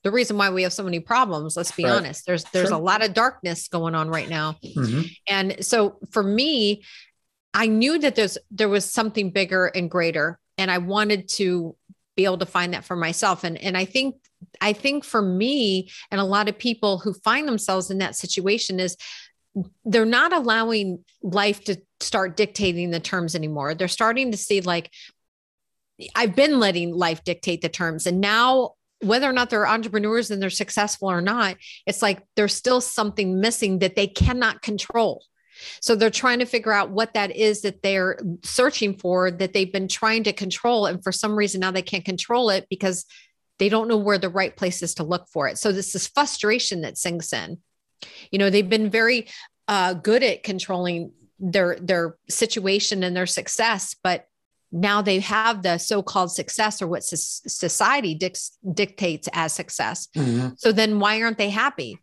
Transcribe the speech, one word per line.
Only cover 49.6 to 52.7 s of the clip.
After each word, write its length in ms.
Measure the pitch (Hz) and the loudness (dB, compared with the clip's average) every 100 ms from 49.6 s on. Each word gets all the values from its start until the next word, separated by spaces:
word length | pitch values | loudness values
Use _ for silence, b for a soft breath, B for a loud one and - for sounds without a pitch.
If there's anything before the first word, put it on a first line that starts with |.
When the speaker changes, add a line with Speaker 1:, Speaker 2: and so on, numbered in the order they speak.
| - | -2
Speaker 1:
uh, 260 | 202 180 | 2 2
good 300 | 175 208 240 | 0 2 4
at 200 | 254 180 | 4 0
controlling 680 | - 190 - 180 180 170 170 _ _ _ | -4 -6 -2 -2 -2 -2 -6 _ _ _
their, 380 | 190 196 175 - | 0 2 2 0
their 380 | 175 175 170 - - | 0 0 0 -6 -8
situation 760 | - 226 226 190 | -2 0 0 0